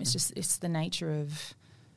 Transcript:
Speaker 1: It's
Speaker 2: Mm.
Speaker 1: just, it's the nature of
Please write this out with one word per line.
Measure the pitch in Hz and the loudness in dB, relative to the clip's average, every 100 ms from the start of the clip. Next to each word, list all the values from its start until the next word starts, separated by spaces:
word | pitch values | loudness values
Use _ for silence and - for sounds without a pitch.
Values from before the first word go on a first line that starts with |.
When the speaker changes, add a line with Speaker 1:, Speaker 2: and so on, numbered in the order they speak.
Speaker 1:
It's | - | 0
Speaker 2:
Mm. | |
Speaker 1:
just, | 123 - - | 2 0 0
it's | 185 - | 0 0
the | 175 | 2
nature | 160 165 - 165 | 0 0 0 0
of | 151 147 151 - - - - - | 0 -2 -4 -8 -12 -20 -20 -20